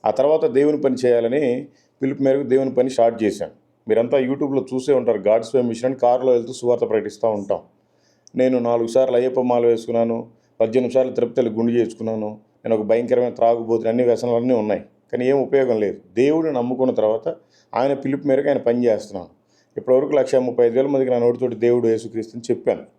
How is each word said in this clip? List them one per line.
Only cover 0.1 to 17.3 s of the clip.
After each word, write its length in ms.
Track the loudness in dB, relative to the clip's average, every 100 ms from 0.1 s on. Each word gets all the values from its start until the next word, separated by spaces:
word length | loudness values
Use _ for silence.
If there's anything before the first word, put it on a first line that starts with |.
తర్వాత 340 | 0 2 2 2
దేవుని 360 | 2 2 2
పని 140 | -2 0
చేయాలని 720 | 2 2 2 0 0 -2 -6 _ _ _
పిలుపు 220 | -6 0
మేరకు 200 | 2 2
దేవుని 300 | 2 0 2
పని 160 | 0 -2
స్టార్ట్ 340 | 2 2 2
చేశాను. 280 | -2 -2 -10 -12 _ _ -2
మీరంతా 300 | 0 2 0
YouTube-లో 480 | 0 -2 -2 -2 -2
చూసే 200 | -6 0
ఉంటారు, 240 | 0 2 0
గాడ్స్ 380 | 2 2 2 0
వే 60 |
మిషన్ 240 | 0 -2 -4
అని 100 | 0
కారులో 360 | 2 2 2
వెళ్తూ 220 | 0 0
సువార్త 360 | -6 -2 0 0
ప్రకటిస్తూ 400 | -2 -4 -4 -4
ఉంటాం. 300 | -2 -4 -6 -8 _ _ _ _ _ _ 0
నేను 240 | 2 2
నాలుగు 280 | 0 0 0
సార్లు 300 | 2 2 2
అయ్యప్ప 240 | 0 -2
మాల 240 | 0 2 2
వేసుకున్నాను, 600 | 2 -2 -2 -2 -2 -8 _ _ _
పద్దెనిమిది 320 | 0 2 0
సార్లు 180 | 0 0
తిరుపతి 300 | -2 -2 0
వెళ్ళి 140 | -2 0
గుండు 160 | 0
చేయించుకున్నాను, 680 | 0 -2 -4 -8 -6 -8 -12 _ _ -2
నేను 100 | -2
ఒక 60 |
భయంకరమైన 480 | 2 0 2 0 0
త్రాగుబోతుని, 600 | 2 2 2 0 0 0
అన్ని 140 | 0
వ్యసనాలన్నీ 500 | 2 0 0 -2 0
ఉన్నాయి, 280 | 0 0 -4 -6 _ _
కానీ 160 | -4 0
ఏం 140 | 0
ఉపయోగం 380 | 2 0 2 0
లేదు. 220 | -2 -4 _
దేవుడిని 400 | 0 2 2 -2
నమ్ముకున్న 400 | -2 -4 -2 -2
తర్వాత 420 | 0 0 0 -6